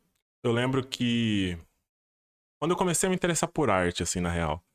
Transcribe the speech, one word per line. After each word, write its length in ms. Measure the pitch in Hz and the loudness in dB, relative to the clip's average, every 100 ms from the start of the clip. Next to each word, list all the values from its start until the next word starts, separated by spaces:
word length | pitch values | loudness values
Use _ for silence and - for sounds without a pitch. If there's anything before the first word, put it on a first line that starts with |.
| _ _ _ _ | _ _ _ _
eu 80 | 123 | -2
lembro 340 | 117 127 131 127 | 0 0 -2 -4
que 720 | - 120 117 113 104 92 85 - _ _ _ _ _ _ _ _ - | -4 0 0 2 0 -2 -4 -12 _ _ _ _ _ _ _ _ -6
quando 120 | 151 | -2
eu 60 | 175 | 0
comecei 280 | 185 160 190 | 0 2 0
a 40 | |
me 60 | 185 | 0
interessar 340 | 175 160 170 | 0 0 -2
por 180 | - 135 | 0 2
arte, 340 | 92 90 - | 4 2 0
assim, 180 | - 92 | -2 -2
na 100 | 87 | -2
real. 340 | 85 80 76 _ | 0 -2 -4 _